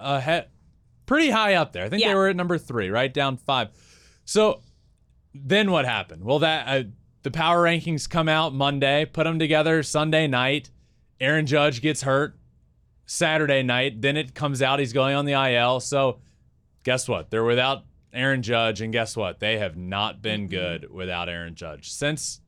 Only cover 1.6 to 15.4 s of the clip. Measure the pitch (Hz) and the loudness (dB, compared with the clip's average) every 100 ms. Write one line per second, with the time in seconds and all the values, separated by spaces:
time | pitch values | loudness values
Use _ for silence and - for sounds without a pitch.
1.6 | 156 - 185 202 220 196 190 180 180 170 | 2 -2 -4 0 2 2 2 0 -2 -4
2.6 | - 120 95 107 131 135 139 127 - 131 | -4 -4 -2 0 0 0 -2 -2 -2 -2
3.6 | 110 - - - _ _ - 208 214 - | -2 -8 -20 -20 _ _ -2 2 2 0
4.6 | - _ _ _ _ _ _ 139 135 196 | -8 _ _ _ _ _ _ -14 0 2
5.6 | 208 170 127 110 95 80 98 143 160 156 | 4 2 0 -2 -6 -10 -2 2 2 0
6.6 | 120 135 110 - _ _ 143 156 160 175 | -2 -2 -4 -10 _ _ -8 -2 2 4
7.6 | 170 170 156 156 - 175 160 156 160 135 | 4 2 -2 -4 -2 0 2 2 0 0
8.6 | 139 143 135 143 151 - 156 165 156 156 | 0 2 2 2 0 0 0 0 2 2
9.6 | 156 160 143 151 156 156 156 123 127 147 | 4 2 2 0 2 2 2 2 0 -2
10.6 | 135 - _ _ _ _ 131 156 151 147 | -6 -18 _ _ _ _ 0 0 2 2
11.6 | 147 123 147 151 135 135 147 - - _ | 2 2 -2 -2 0 0 0 -6 -20 _
12.6 | _ _ _ _ - - 165 156 151 135 | _ _ _ _ -12 -2 2 2 4 2
13.6 | 127 123 135 110 131 147 143 - 147 131 | 2 0 0 0 -2 -2 -4 -6 -4 0
14.6 | 135 139 135 127 131 139 143 139 | 2 2 0 2 2 2 0 0